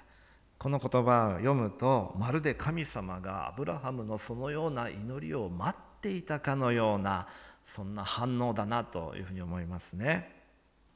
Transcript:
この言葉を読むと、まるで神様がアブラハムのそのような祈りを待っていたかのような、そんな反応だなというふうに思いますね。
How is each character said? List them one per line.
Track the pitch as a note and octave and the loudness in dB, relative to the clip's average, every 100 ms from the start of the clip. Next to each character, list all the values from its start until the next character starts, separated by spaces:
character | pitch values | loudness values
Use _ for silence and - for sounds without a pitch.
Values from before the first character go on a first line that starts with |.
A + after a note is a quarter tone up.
| - - - - _ _ | -20 -20 -20 -20 _ _
こ | C#3 | 0
の | C#3 | 0
言 | C3 B2+ | 4 4
葉 | A#2+ A#2+ A2 | 8 6 6
を | |
読 | F2 A#2+ | 4 4
む | C#3 G#2+ | 4 2
と、 | - B2+ C3 F#2 F#2 | 2 4 4 2 -2
ま | A2+ | 0
る | D3+ | 2
で | D3 | 0
神 | A#2 D3 E3 | 0 -2 -2
様 | C#3+ B2 F#2 F#2 | -4 -4 -6 -6
が | F#2+ F#2+ C2+ | -4 -4 -4
ア | |
ブ | - | -4
ラ | C#3 D#3+ | -2 -2
ハ | B2+ | -2
ム | B2+ | -4
の | G#2+ A2 | -4 -4
そ | - | -4
の | A#2 C#3 | -6 -4
よ | D3 D#3+ | -2 -2
う | |
な | C3 A#2 | -2 -4
祈 | G2 A2 C3+ D#3 | -4 -6 -4 -4
り | |
を | D3+ G2 | -2 -2
待 | F2 E3 - | -2 -2 -4
っ | - - | -12 -8
て | G#3 F#3 | -4 -4
い | |
た | - D3+ | -2 -2
か | D3 C#3 | 0 2
の | B2+ | 4
よ | A#2 A2 G2+ | 4 4 4
う | |
な、 | G2 F#2 F#2 - - - | 2 0 -2 -12 -20 -20
そ | - - | -16 -10
ん | G2 | -8
な | G#2 | -6
反 | F#2+ - B2 B2 | -4 0 0 2
応 | B2 | 2
だ | G#2+ | 0
な | G#2 A#2 | 0 0
と | A2+ F2+ D#2+ | -2 -4 -6
い | - | -6
う | |
ふ | F#2 | -8
う | |
に | F#2 | -6
思 | F2 F2+ | -4 -4
い | E2+ | -4
ま | F2+ | -6
す | - | -8
ね。 | F2+ B2+ F3 E3+ - - _ _ _ _ | -4 0 0 -4 -18 -20 _ _ _ _